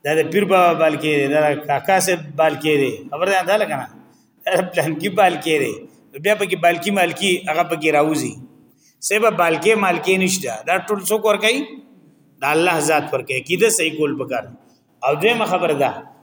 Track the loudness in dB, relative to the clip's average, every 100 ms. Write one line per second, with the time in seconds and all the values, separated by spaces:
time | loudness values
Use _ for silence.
0 | 0 0 2 0 4 4 4 4 2 2
1 | 0 0 2 2 2 0 -2 -2 2 2
2 | 2 -2 -4 0 0 2 0 2 0 -4
3 | -10 -4 0 0 2 0 0 -4 -8 -16
4 | -20 _ _ _ -2 -2 0 -2 -2 -2
5 | -4 2 2 2 -2 0 -2 -6 -14 _
6 | _ -6 -2 0 -2 0 0 0 -2 0
7 | 0 0 0 0 -2 -2 -2 0 2 2
8 | 2 0 -4 -8 -20 -20 _ _ _ _
9 | -2 2 2 2 0 2 2 2 2 0
10 | 0 2 2 -2 -6 -8 -2 -2 -2 -6
11 | -2 0 2 2 2 0 -4 -14 -20 -20
12 | _ _ _ _ 0 2 2 2 2 0
13 | 0 -6 -4 -8 -4 0 2 2 -2 -2
14 | -2 -2 -6 -6 -8 -20 _ _ _ _
15 | -2 2 0 0 0 0 0 0 0 -2
16 | -14 -20